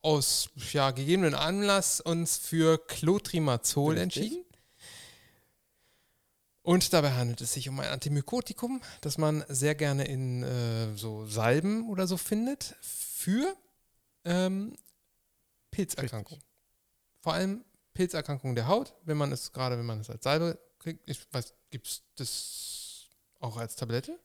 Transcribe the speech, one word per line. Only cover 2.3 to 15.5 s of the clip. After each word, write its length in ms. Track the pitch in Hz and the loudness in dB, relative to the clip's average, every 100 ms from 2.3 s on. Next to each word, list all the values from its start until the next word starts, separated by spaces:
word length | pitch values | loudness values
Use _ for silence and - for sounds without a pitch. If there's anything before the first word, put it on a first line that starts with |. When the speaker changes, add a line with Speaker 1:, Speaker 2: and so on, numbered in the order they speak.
| - | -2
Speaker 1:
für 400 | - 160 160 160 - | 0 4 6 6 2
Clotrimazol 1080 | - 151 202 - 170 151 120 - - 143 160 | 0 4 2 2 2 2 2 2 2 2 2
Speaker 2:
Richtig. 60 | 180 - | 0 0
Speaker 1:
entschieden. 220 | 208 339 359 _ _ _ - - - - - _ _ _ _ _ _ _ _ _ _ _ _ _ | -2 -4 -10 _ _ _ -20 -20 -20 -20 -20 _ _ _ _ _ _ _ _ _ _ _ _ _
Und 320 | - 175 - | 4 6 6
dabei 180 | 175 143 | 4 4
handelt 300 | 127 120 117 | 2 0 -2
es 100 | 113 | -4
sich 140 | - 135 | -4 -4
um 100 | 135 | -4
ein 80 | 135 | -4
Antimykotikum, 920 | 135 147 147 139 247 - 214 240 262 - - | -4 0 0 0 -4 -4 -6 -4 -6 -8 -10
das 160 | - 139 | -6 0
man 260 | 156 151 147 | 2 2 -2
sehr 260 | 135 143 151 | 0 0 2
gerne 300 | 147 139 139 | 0 2 0
in, 380 | 131 131 123 | -2 -2 -2
äh, 520 | 127 123 120 113 113 107 | -2 -2 0 -2 -2 -4
so 300 | 113 107 110 | -6 -8 -6
Salben 640 | 104 113 139 180 214 226 | 0 4 4 2 0 -2
oder 180 | 190 185 | -2 -2
so 80 | 185 | -2
findet 600 | - 214 240 285 - - | -2 0 0 -4 -8 -12
für, 720 | - - - - - 214 320 392 _ _ _ _ _ _ | -12 -10 -8 -6 0 2 2 -4 _ _ _ _ _ _
ähm, 540 | 175 175 185 190 214 - - _ _ _ _ _ _ | -2 0 2 0 -4 -10 -20 _ _ _ _ _ _